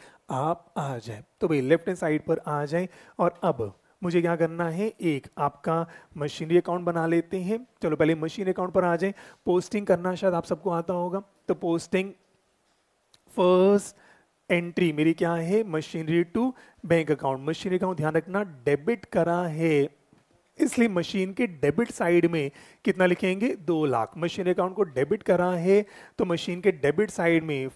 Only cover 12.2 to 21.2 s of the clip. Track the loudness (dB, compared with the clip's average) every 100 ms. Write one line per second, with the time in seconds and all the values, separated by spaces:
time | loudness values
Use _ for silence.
12.2 | _ _ _ _ _ _ _ _ _ _
13.2 | _ 2 4 6 6 4 0 -16 _ _
14.2 | _ _ -2 -2 -2 0 0 2 2 2
15.2 | 0 -2 0 0 0 -4 -6 -8 -2 0
16.2 | 0 0 -2 -4 -14 _ 0 0 2 0
17.2 | 0 -2 -4 -6 -2 -2 -2 -2 -2 -2
18.2 | -2 -4 -6 -6 -2 0 0 -4 -2 0
19.2 | 0 0 -2 -2 2 2 2 _ _ _
20.2 | _ _ _ -2 0 2 2 2 -2 -2